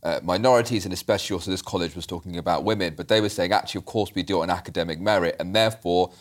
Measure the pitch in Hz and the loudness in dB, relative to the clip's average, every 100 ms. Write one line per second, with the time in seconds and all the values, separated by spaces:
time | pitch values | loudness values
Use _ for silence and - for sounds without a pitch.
0 | 85 76 85 92 127 123 117 113 92 90 | -4 -2 0 2 6 4 4 -2 -4 -4
1 | - 101 - 92 95 92 - 95 85 85 | 0 0 0 -4 -4 -6 -4 -2 -2 -6
2 | - 87 90 87 85 80 92 107 87 78 | -8 -10 -8 -4 0 0 0 0 -2 -4
3 | 85 110 104 - 90 104 - 101 - 113 | 2 2 2 0 2 2 0 -8 -4 -2
4 | 98 95 87 92 82 90 - 92 85 78 | -2 -2 0 0 0 -2 -4 -4 -2 -2
5 | 101 101 85 - 90 104 113 113 87 90 | 2 2 2 -2 0 2 2 0 0 2
6 | 90 - | 0 -4